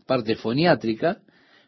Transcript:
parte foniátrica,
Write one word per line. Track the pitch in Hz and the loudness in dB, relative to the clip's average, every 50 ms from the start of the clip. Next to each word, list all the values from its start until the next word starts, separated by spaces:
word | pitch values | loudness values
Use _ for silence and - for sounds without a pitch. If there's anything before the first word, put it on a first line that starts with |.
| _ | _
parte | - 131 127 110 107 110 | -2 -2 -2 0 -2 -4
foniátrica, | - - 110 117 139 165 180 151 - - 113 110 110 147 165 208 - _ _ _ _ _ _ _ - _ | -2 -2 -2 0 2 4 4 2 2 2 -4 -4 0 -2 -2 -2 -4 _ _ _ _ _ _ _ -20 _